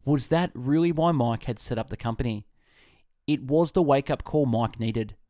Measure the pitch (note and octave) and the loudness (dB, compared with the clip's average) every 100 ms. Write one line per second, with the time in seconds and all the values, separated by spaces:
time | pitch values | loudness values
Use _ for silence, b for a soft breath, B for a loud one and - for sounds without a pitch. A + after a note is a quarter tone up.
0 | - D3 - E3 F3+ - B2 D3+ E3+ D#3+ | -2 0 2 0 0 -4 0 2 2 2
1 | E3 D#3 A#2 A2+ - A2+ - A2+ C3 - | 2 2 0 -2 -4 -6 -4 -4 -6 -6
2 | A#2+ A2+ A#2+ G#2 - _ b b b b | -6 -4 -4 -6 -10 _ b b b b
3 | b _ - D3+ C3 D3+ E3+ F#3 D#3 C#3 | b _ -2 -2 2 2 2 2 4 4
4 | - C#3+ - D3+ C3+ A2+ A2+ - A2+ A2 | 2 -4 -2 0 2 2 0 -2 -4 -2
5 | G#2+ - _ | -4 -8 _